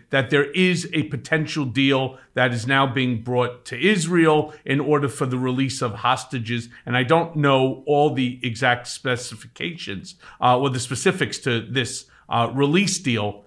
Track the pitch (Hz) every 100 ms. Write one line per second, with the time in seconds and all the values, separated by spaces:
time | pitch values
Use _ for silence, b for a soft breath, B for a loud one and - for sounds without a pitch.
0 | - 135 131 147 143 175 185 175 - 160
1 | - 131 - 160 151 156 135 113 135 135
2 | 131 b b - 127 120 117 135 135 123
3 | 127 117 113 123 120 - - 120 156 208
4 | 160 175 160 151 151 - - 135 147 147
5 | 139 - 135 127 127 127 135 - 123 98
6 | 123 127 - 131 110 120 117 b b 123
7 | 127 165 165 151 143 135 131 127 - 147
8 | 147 131 127 127 127 113 127 120 - -
9 | 135 123 - 110 113 - 175 170 - 98
10 | - - b b 123 123 139 127 - 123
11 | 185 185 131 - 135 117 - 127 120 -
12 | - b b 113 117 127 143 170 202 -
13 | 139 113 104 101